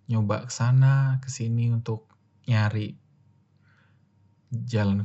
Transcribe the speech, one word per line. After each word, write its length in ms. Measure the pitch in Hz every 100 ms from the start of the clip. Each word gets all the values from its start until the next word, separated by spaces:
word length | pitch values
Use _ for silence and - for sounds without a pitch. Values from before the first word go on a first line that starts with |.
| -
nyoba 400 | 113 101 107 123
kesana, 720 | - 120 131 135 135 135 131
kesini 560 | - - 113 117 117
untuk 320 | 117 117 110 - _ _ _ -
nyari 480 | 110 104 107 104 - _ _ _ _ _ _ _ _ _ _ _ _ _ _ -
jalan 480 | 117 120 110 101 101